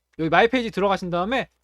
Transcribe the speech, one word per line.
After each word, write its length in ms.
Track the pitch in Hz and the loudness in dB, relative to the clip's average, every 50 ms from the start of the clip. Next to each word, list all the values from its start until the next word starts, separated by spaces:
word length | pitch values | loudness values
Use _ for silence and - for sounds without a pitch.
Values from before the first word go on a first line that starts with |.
| _ _ _ - | _ _ _ -6
여기 120 | 160 165 | -2 2
마이 180 | 170 175 220 233 | 4 4 4 4
페이지 220 | - 262 233 220 | 2 0 -2 -2
들어가신 400 | - 185 196 202 196 180 190 175 | -4 -2 0 0 0 -2 -4 -6
다음에 380 | 170 175 180 208 262 254 175 - _ _ | -4 -4 -4 -2 -4 -4 -6 -8 _ _